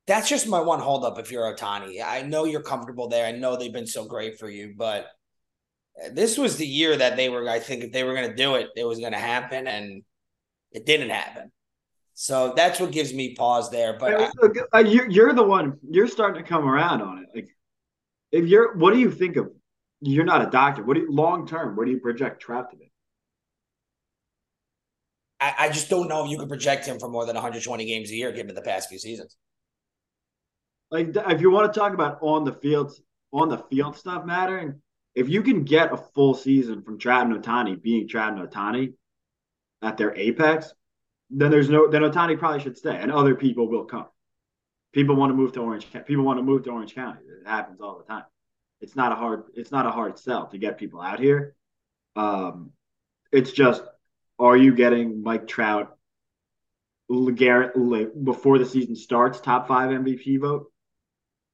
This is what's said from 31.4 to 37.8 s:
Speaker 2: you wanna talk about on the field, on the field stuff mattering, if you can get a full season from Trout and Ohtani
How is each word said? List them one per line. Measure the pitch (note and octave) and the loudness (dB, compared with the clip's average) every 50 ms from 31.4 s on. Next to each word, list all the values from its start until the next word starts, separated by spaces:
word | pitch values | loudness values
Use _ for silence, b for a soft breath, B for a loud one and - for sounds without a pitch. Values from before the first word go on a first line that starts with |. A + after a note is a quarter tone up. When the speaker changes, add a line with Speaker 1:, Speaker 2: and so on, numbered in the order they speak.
Speaker 2:
you | E3+ F#3 | 6 6
wanna | F#3 G#3 G#3 G#3 G#3 | 6 6 4 2 2
talk | A3 G#3 G3+ F#3+ | 0 0 0 0
about | F3 D#3 C#3+ - - | 0 -2 -4 -4 -4
on | D#3+ D3+ D3+ D#3 D3+ | -2 0 0 0 0
the | C3+ B2 | -2 -6
field, | - - C#3+ D3+ D3 C#3 C#3+ - - _ _ _ _ _ _ - | -4 -2 0 0 0 0 -2 -6 -16 _ _ _ _ _ _ -2
on | C#3 D#3+ D#3+ | 0 0 0
the | B2 G#2 | 0 -4
field | - - C3+ C3+ C#3+ C#3+ - | -6 -4 -2 -2 -2 -2 -6
stuff | - - F#3 F3+ E3+ E3 | -10 -12 -10 -10 -10 -8
mattering, | E3+ F3 F3+ F#3 F#3 F#3+ F#3 E3 D3 C#3 - _ _ _ _ _ _ _ | -6 -4 -4 -2 -4 -4 -6 -8 -10 -12 -14 _ _ _ _ _ _ _
if | B2+ B2 C3 | -4 -2 0
you | D#3+ G#3 - | 0 0 2
can | C4+ A#3+ F3+ C#3+ | 2 2 2 2
get | C3+ D3 D#3+ E3 D3+ - | 4 4 4 4 2 0
a | |
full | - - - _ C#3+ C#3 C3+ C3 | -6 -10 -8 _ 4 4 4 4
season | - - C3+ C3+ C3+ B2 A2+ A2 G2+ - | 2 2 2 2 2 2 0 -4 -8 -10
from | A2 G#2+ G2+ | -14 -14 -8
Trout | - B2 B2 B2 B2 | -2 0 2 2 2
and | A#2 A2+ G2 - | 0 -2 -2 -4
Ohtani | A#2 A#2+ B2 A#2 G2 F#2 F2 | -4 -2 -2 -2 -2 -4 -6